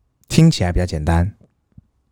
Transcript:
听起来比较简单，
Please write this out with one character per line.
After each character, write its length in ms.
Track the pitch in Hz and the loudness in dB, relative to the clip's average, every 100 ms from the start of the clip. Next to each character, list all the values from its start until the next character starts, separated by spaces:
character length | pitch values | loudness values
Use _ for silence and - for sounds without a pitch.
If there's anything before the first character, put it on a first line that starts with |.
| _ _ - | _ _ -4
听 220 | - 160 | 2 2
起 140 | - | 2
来 80 | 87 | -2
比 80 | 87 | -4
较 60 | 90 | -4
简 180 | 78 76 | -4 -2
单， 260 | 85 92 - _ _ _ _ _ _ _ | 0 -2 -6 _ _ _ _ _ _ _